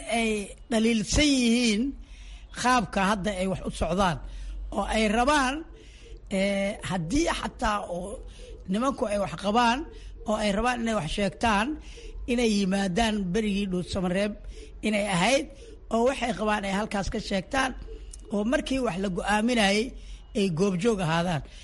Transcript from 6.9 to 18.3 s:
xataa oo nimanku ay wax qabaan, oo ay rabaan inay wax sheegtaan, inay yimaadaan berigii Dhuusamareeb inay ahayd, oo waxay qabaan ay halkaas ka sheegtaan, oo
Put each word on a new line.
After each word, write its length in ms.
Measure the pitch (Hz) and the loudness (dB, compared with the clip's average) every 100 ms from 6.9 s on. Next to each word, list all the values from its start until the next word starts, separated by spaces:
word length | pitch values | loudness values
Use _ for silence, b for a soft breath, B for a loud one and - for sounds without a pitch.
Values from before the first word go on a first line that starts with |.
| - 160 285 339 | -4 0 2 2
xataa 480 | - - - 233 208 - | 0 -4 -2 -2 0 -2
oo 240 | 175 185 247 - B B B - | -6 -8 -10 -14 B B B -4
nimanku 380 | 202 262 - 220 | 0 0 0 0
ay 120 | 208 | 0
wax 140 | 180 160 | -2 -2
qabaan, 440 | 190 220 240 254 330 B B B | 0 4 4 2 -2 B B B
oo 120 | - 214 | -2 0
ay 140 | 208 | 2
rabaan 260 | 196 240 247 | 2 0 0
inay 160 | 226 220 | 0 -2
wax 140 | 156 | -2
sheegtaan, 580 | - 196 - 233 202 240 302 B B B B | 0 -2 2 2 2 2 -4 B B B B
inay 260 | - 240 233 | -2 2 4
yimaadaan 640 | 202 190 196 196 175 226 214 | 4 2 2 0 2 2 0
berigii 440 | 185 180 214 196 202 | 0 0 0 0 0
Dhuusamareeb 640 | 180 175 202 180 180 208 208 - B B - | -2 -2 -2 0 0 0 -4 -12 B B -4
inay 260 | 214 214 202 | -2 0 0
ahayd, 380 | 180 202 277 294 - B B - | 2 4 4 2 -10 B B -2
oo 140 | 226 240 | 2 2
waxay 260 | 269 240 | 2 -2
qabaan 300 | 180 214 214 | -2 0 0
ay 100 | 196 | 0
halkaas 340 | 190 214 202 185 | -2 0 -2 -2
ka 100 | 220 | -4
sheegtaan, 520 | - 196 - 269 262 - B B B B | -2 -2 0 0 0 -4 B B B B
oo 140 | - | -4